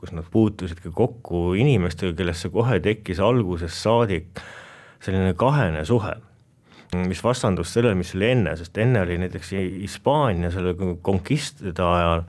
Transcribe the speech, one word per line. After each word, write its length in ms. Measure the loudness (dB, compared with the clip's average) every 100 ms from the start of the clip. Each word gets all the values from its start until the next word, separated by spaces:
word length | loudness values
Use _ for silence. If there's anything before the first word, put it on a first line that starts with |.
kus 100 | -12
nad 160 | -12 -2
puutusid 560 | 2 2 2 -8 -8
ka 80 | -8
kokku 640 | -2 -2 -2 -6 -2 0
inimestega, 640 | 2 4 4 2 -2 -4 -2
kellesse 320 | -2 -4 -2
kohe 300 | 0 2 2
tekkis 400 | 2 -2 -4 0
algusest 560 | 2 2 0 -2 -6 -2
saadik 640 | 2 4 4 0 -4 -14 -18 -18 -20 -20 -20 -12
selline 380 | -4 0 2 2
kahene 460 | 2 4 2 0 0
suhe, 300 | 0 0 -6 -14 _ _ _ _ -20 -8 -4 -2
mis 160 | 0
vastandus 480 | 0 0 0 0 0
sellele, 240 | 0 2 2
mis 80 | -2 0
oli 140 | 2
enne, 260 | 2 2 -2
sest 240 | -6 0
enne 240 | 2 2 2
oli 160 | 0
näiteks 320 | -4 -6 -6
Hispaania 960 | -4 -4 -6 -8 -4 0 2 2 0 -2
selle 240 | -2 -2 -2 -4 -2
conquista'de 880 | -2 -2 0 -2 -2 -8 -8 0 2
ajal, 400 | 4 4 2